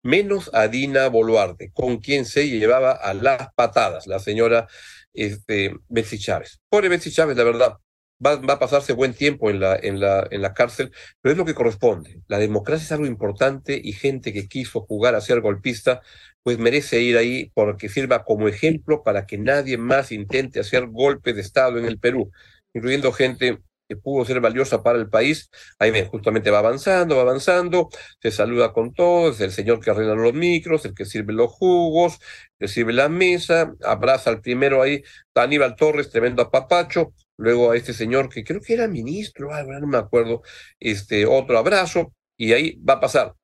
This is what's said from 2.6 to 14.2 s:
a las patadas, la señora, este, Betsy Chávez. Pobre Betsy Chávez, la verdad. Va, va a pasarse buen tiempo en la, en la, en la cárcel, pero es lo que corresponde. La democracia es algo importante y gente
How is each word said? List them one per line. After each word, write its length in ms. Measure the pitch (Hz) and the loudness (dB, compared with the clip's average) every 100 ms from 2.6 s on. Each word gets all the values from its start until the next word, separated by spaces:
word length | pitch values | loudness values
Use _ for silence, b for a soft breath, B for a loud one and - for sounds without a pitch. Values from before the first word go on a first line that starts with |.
| 110 127 131 | 2 4 2
a 240 | 135 101 95 | 0 -4 -2
las 360 | 127 131 113 - | 0 0 -4 -2
patadas, 500 | 117 127 104 80 98 | 2 2 0 -4 -8
la 140 | 95 | -8
señora, 480 | 101 107 117 117 113 B B B B - | -4 0 2 2 0 B B B B -8
este, 600 | 107 107 - 104 98 98 _ | -6 -6 -6 -4 -4 -6 _
Betsy 320 | 117 107 104 | -6 -4 -8
Chávez. 400 | 104 87 - - _ | -4 -4 -6 -20 _
Pobre 180 | 208 190 | 0 2
Betsy 220 | 175 165 | -2 -2
Chávez, 260 | - 160 120 | 0 0 2
la 100 | 117 | 2
verdad. 320 | 117 123 - _ _ _ _ | 4 0 0 _ _ _ _
Va, 120 | 135 147 | 0 2
va 200 | 131 139 | 0 0
a 40 | |
pasarse 320 | 123 143 139 | 2 0 0
buen 220 | 123 135 | 0 0
tiempo 360 | 120 143 143 110 | 0 -2 0 -2
en 120 | 98 | 0
la, 160 | 95 95 | 0 0
en 200 | 101 98 | -2 0
la, 260 | 98 98 - | 2 2 0
en 120 | 101 | -4
la 120 | 98 | -6
cárcel, 380 | 98 120 - 131 B B _ | -2 -2 -2 -8 B B _
pero 100 | 131 | -2
es 60 | 156 | 0
lo 80 | 156 | -2
que 80 | |
corresponde. 680 | 147 117 104 120 90 78 - - | 0 -2 2 0 0 -8 -20 -6
La 100 | 101 | -2
democracia 460 | 107 104 - 156 | 0 -2 -2 -4
es 80 | 156 | -4
algo 140 | 151 143 | -4 -4
importante 760 | 107 104 101 135 139 - 139 | -4 -6 0 0 0 -8 -8
y 120 | - | -8
gente 400 | 98 139 135 | -4 -4 -4